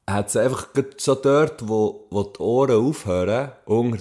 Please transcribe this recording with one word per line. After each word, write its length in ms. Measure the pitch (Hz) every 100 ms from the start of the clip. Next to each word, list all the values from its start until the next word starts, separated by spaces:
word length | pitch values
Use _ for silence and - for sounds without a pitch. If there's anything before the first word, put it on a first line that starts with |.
| -
hat 220 | 101 101
sie 80 | 117
einfach 300 | 127 123 -
grad 300 | 135 139 -
so 140 | - 135
dort, 520 | 139 143 156 151 107
wo, 400 | 110 107 - -
wo 120 | 101
die 160 | 101 -
Ohren 360 | 95 123 135 113 127
aufhören, 640 | 156 101 90 90 117 139 - -
unten 320 | 110 120 110